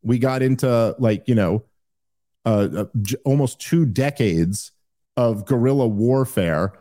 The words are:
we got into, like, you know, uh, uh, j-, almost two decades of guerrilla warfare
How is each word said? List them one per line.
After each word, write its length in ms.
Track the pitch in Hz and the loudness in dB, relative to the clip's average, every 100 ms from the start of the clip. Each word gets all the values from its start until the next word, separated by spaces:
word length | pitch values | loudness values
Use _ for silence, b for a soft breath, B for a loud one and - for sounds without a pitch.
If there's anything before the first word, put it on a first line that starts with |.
we 160 | 143 120 | 0 0
got 240 | 131 131 | 0 0
into, 540 | 131 131 135 120 113 - | 0 0 2 2 2 0
like, 300 | 120 104 - | 0 0 0
you 80 | 117 | 2
know, 280 | 92 104 - _ _ _ _ _ _ _ - | 2 -2 -4 _ _ _ _ _ _ _ -2
uh, 200 | 104 101 - | 0 0 -4
uh, 100 | 101 - | -6 -4
j-, 140 | 101 135 | -4 -4
almost 380 | - 143 131 - | -2 0 0 -4
two 240 | - 170 151 | -2 0 0
decades 880 | 107 139 - 110 82 85 101 - _ _ _ _ - | 0 -2 0 0 2 0 -2 -10 _ _ _ _ -2
of 300 | 120 104 101 | 0 -2 -2
guerrilla 420 | 127 123 139 120 | 0 2 2 0
warfare 840 | 104 117 135 131 - 87 76 95 - | 0 2 2 0 -2 -2 0 -2 -6